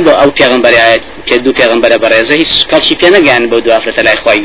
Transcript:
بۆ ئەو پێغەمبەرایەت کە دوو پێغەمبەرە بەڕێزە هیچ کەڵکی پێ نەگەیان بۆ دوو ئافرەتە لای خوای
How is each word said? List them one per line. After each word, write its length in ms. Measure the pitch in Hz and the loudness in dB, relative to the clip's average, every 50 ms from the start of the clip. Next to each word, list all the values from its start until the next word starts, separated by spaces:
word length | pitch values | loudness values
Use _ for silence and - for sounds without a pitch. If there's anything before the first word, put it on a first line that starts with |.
| 170 | 4
بۆ 60 | 156 - 101 | 2 2 2
ئەو 100 | 139 143 - - | 2 0 0 0
پێغەمبەرایەت 640 | 139 123 127 123 117 120 117 113 113 113 113 113 - - - - - | 0 0 0 0 2 2 2 2 2 2 0 0 -4 -8 -18 -12 -6
کە 80 | - 131 120 123 | -4 -2 -2 0
دوو 100 | 135 131 - | -2 0 0
پێغەمبەرە 380 | 127 113 117 117 117 117 117 107 113 | 0 0 0 0 0 0 0 0 0
بەڕێزە 320 | 113 113 113 113 117 147 160 | 0 0 0 0 0 -2 -2
هیچ 120 | 160 - - - - - | -2 -2 -2 -2 -2 0
کەڵکی 260 | 160 151 - - 160 - | 0 0 0 -2 -2 0
پێ 60 | 180 175 196 | 2 2 2
نەگەیان 280 | 196 156 139 123 120 120 113 | 2 2 2 0 0 0 -2
بۆ 60 | 117 117 113 | -2 -2 0
دوو 100 | 117 113 | 0 0
ئافرەتە 260 | 113 113 113 110 113 110 | 0 -2 -4 -4 -2 0
لای 100 | 113 107 110 - | 0 0 0 0
خوای 160 | 117 107 104 | 0 0 0